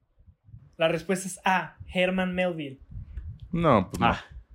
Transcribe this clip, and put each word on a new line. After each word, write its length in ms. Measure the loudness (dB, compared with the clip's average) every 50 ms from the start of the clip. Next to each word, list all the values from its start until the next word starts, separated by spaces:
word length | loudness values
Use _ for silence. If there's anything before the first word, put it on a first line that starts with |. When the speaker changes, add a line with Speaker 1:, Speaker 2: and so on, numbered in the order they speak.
| _ _ _ _ -20 -20 -20 _ _ -20 -20 -20 -20 -10 _
Speaker 1:
La 100 | 0 2
respuesta 400 | 2 2 0 -2 -2 -2 -2 -4
es 120 | -6 -8 -2 0
A, 340 | 2 2 2 0 -4 -12 -16 -12 -4 0
Herman 400 | 2 2 2 2 0 0 0 0
Melville. 440 | 0 0 0 -2 -4 -8 -10 -10 -14 -16 -14 -14 -14 -12 -12 -12 -12 -10 -12 -12 -14 -10 -6
Speaker 2:
No, 380 | -2 2 4 6 6 6 4 0
pues 100 | -2 0
no. 60 | 2
Speaker 3:
Ah, 180 | 2 0 0 -6 -14 -18 -20 -20 -20